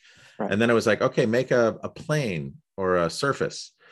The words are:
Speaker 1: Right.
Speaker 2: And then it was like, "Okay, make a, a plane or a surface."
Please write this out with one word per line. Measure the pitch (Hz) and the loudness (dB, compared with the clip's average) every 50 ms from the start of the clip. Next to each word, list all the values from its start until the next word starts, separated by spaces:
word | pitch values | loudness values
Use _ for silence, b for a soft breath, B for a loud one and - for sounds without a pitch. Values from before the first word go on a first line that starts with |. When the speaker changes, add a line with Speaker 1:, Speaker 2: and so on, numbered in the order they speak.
| b b b b b b b b | b b b b b b b b
Speaker 1:
Right. | 107 - | -4 -2
Speaker 2:
And | 98 104 | 0 2
then | 117 120 | 2 4
it | 120 | 2
was | 110 98 113 | 4 4 2
like, | 104 - | 2 2
"Okay, | 117 131 - - 131 | 2 0 2 0 0
make | 110 113 123 127 - | 2 2 0 0 2
a, | 135 123 117 110 - - - | 2 2 4 2 0 -2 -8
a | 98 | -12
plane | - - - - 151 151 139 110 90 78 69 67 71 - _ _ _ - | -12 -10 -6 -4 -2 -2 -2 -2 -4 -6 -6 -8 -12 -16 _ _ _ -4
or | 95 92 92 90 | -2 0 2 2
a | 85 82 | 2 0
surface." | - - - 139 131 - - - - - - - _ b b b | -2 -2 -2 -2 -2 -2 -4 -4 -6 -8 -14 -16 _ b b b